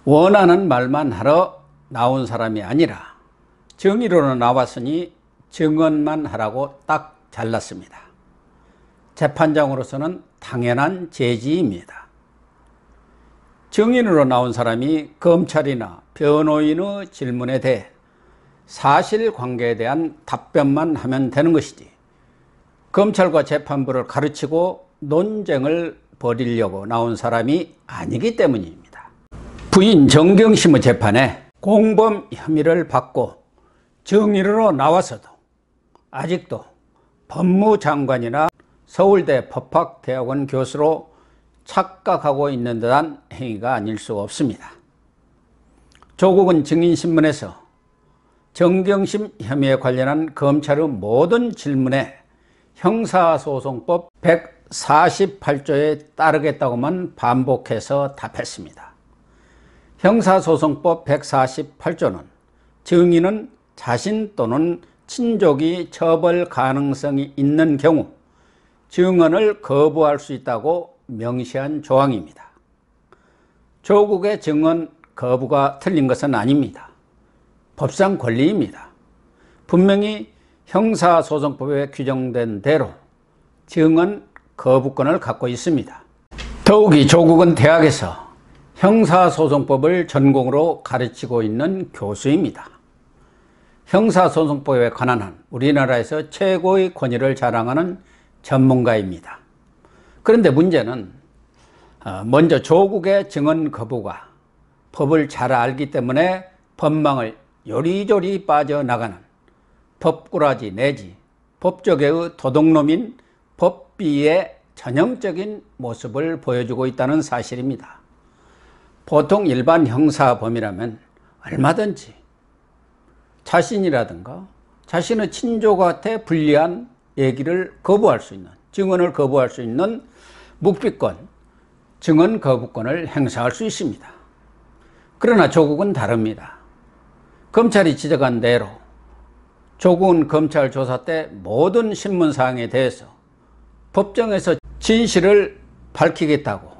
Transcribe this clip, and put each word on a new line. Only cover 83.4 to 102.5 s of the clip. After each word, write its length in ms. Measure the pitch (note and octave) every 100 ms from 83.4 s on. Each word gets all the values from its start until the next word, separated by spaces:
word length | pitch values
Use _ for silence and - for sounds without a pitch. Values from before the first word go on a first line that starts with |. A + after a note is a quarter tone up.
| _ _
증언 640 | _ E3+ D#3 D#3+ F#3 G3+ - - _ -
거부권을 600 | B2+ C3 C3+ C#3 C#3 E3+
갖고 300 | B2+ - B2+
있습니다. 560 | A#2+ F3 C#3+ - - _ _ _ - - - -
더욱이 400 | G#3+ G#3+ D3 C3+
조국은 480 | E3+ E3 E3 F3
대학에서 800 | D#3 C#3+ E3 D#3 - F2 - - - _ - _
형사소송법을 1300 | - F#3+ A3+ F3 F3+ F3 C#3+ D#3 C#3+ C3+ C3+ D3+ F3+ E3+
전공으로 760 | C#3 C#3 C3+ B2+ C#3+ E3+ -
가르치고 600 | - B2+ A#2+ - B2 A#2+
있는 460 | G#2+ A2+ D#3+ F#3+ -
교수입니다. 760 | - G2+ G2+ C#3 E3 C3 - - _ _ _ _ _ _ _ _ _ _ _ -
형사소송법에 1040 | F#3+ A3 F#3 F3 D#3+ D#3 C#3+ C#3 B2+ A#2
관한 320 | - B2+ A#2+
한 160 | F#2+ - _
우리나라에서 800 | A#2+ C#3 C#3 C3 B2 A2+ D#3 D3+
최고의 640 | - G3 F3+ F#3 F#3+ F#3
권위를 420 | - C3 A#2+ C3+
자랑하는 640 | C3 A#2+ A#2 A#2+ C#3+ F3+ F#3+ _ _ _ _
전문가입니다. 960 | - C3 C3 C3 A#2+ A2 F#2+ E2+ - - _ _ _ _ _ _ _ _
그런데 280 | - A#3 F3
문제는, 640 | C3+ F3+ D3+ A2 B2+ F#2 - _ _ _ _ _ _ _ _
어, 200 | G2+ F#2+ A2
먼저 340 | C#3 E3